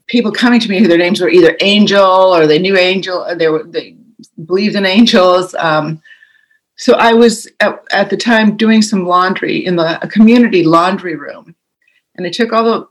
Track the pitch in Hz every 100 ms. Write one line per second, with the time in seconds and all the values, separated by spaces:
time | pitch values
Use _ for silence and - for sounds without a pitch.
0 | - 240 214 - 240 240 226 190 208 170
1 | 175 170 175 175 165 - 190 208 196 202
2 | 190 185 185 175 156 156 185 190 185 190
3 | 180 180 - 170 160 156 165 165 - -
4 | _ _ - - 160 185 208 208 196 196
5 | 233 226 185 180 180 - 165 156 151 160
6 | _ - _ _ _ _ _ - - 240
7 | 233 226 233 190 - - 208 - - 196
8 | 202 190 233 220 214 208 220 220 214 196
9 | 175 180 185 190 - 156 - 175 165 165
10 | 151 208 220 240 233 185 160 165 175 190
11 | 175 151 143 - 151 _ _ _ _ _
12 | _ - 175 175 226 226 226 208 -